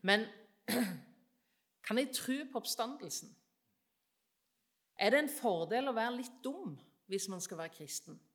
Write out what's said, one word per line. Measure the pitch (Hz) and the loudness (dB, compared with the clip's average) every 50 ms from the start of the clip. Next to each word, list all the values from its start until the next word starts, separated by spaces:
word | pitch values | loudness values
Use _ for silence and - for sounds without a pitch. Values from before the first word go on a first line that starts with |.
| - | 6
Men | 185 196 214 220 220 - - - - _ _ _ - 208 240 240 190 180 147 - | 6 6 6 4 0 -8 -16 -20 -20 _ _ _ 0 2 2 2 2 -2 -6 -10
<clears throat> | - - _ _ _ _ _ _ _ _ _ _ _ _ _ - | -16 -20 _ _ _ _ _ _ _ _ _ _ _ _ _ -4
kan | - 214 240 | 0 2 2
jeg | 285 269 277 | 2 2 -2
tro | - - - 254 277 302 262 | -4 -2 -2 -2 -2 -2 -4
på | - 240 | -6 -4
oppstandelsen? | - - - - 226 240 285 285 214 156 - - - - - _ _ _ _ _ _ _ _ _ _ _ _ _ _ _ _ _ _ _ _ _ _ _ _ _ _ _ _ _ _ _ _ - | -2 -2 -2 -2 -2 -4 -4 -8 -8 -8 -8 -8 -8 -10 -18 _ _ _ _ _ _ _ _ _ _ _ _ _ _ _ _ _ _ _ _ _ _ _ _ _ _ _ _ _ _ _ _ 2
Er | 202 202 233 | 4 6 6
det | 285 302 | 6 4
en | 277 | 2
fordel | - - - 233 185 165 165 160 208 247 269 277 | -2 0 2 2 2 2 2 2 2 2 2 2
å | 247 | 0
være | 226 220 240 247 247 | 0 0 0 -2 -4
litt | 254 247 - - - | -6 -8 -12 -8 -8
dum | 254 277 359 392 220 147 135 - - _ _ _ - | -8 -6 -6 -6 -8 -8 -8 -12 -20 _ _ _ -6
hvis | - - - - | -4 -4 -4 -4
man | 190 180 | -6 -6
skal | 175 - 185 160 165 | -6 -8 -6 -8 -8
være | 165 - - | -8 -8 -12
kristen? | 156 135 - - - - - - _ _ _ | -12 -8 -8 -10 -8 -10 -18 -18 _ _ _